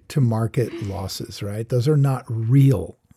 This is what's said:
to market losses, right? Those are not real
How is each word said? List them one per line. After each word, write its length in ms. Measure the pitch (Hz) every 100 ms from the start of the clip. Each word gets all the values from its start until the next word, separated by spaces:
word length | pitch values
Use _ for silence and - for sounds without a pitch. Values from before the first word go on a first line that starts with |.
| -
to 140 | -
market 640 | 123 110 113 - 113 113
losses, 600 | 104 95 95 - - 101
right? 240 | 101 104 117
Those 180 | 123 120
are 80 | 151
not 260 | 139 127 -
real 680 | 113 113 135 135 107 87 - _